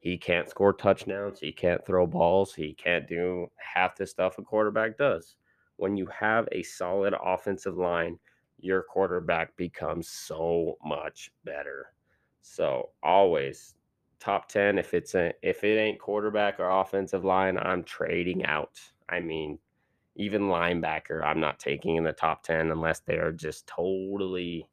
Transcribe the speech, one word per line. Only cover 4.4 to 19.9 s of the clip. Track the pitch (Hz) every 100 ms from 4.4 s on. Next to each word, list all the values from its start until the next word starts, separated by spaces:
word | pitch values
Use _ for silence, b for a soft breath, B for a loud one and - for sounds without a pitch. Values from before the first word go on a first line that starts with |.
quarterback | - 107 107 107 113 110
does. | 139 85 - _ _ _ _ -
When | 95 101
you | 92
have | - 107 110 -
a | -
solid | 90 - 87 98 98 98
offensive | 90 92 - 95 98 87
line, | 87 85 85 85 b b b _
your | 90 95
quarterback | - - 95 87 82 82 82 -
becomes | 90 - 80 82 82
so | - - 78 82 85 80 -
much | 76 73 78 - - _
better. | - 73 71 69 - _ _ _ _ _
So | - - 80 64 - _
always | 78 95 98 80 69 - - _ _ _ _ _
top | - 98 -
ten, | 104 101 98
if | 85
it's | 87 -
a, | 95 85 -
if | - -
it | 104 107
ain't | 107 104
quarterback | - 104 107 104 104 98
or | 90
offensive | 95 95 98 95 98
line, | 92 92 95 92
I'm | - 92
trading | 85 - - 87 87 90
out. | - 76 73 - - _ -
I | 87
mean, | 85 80 76 73 _ _ _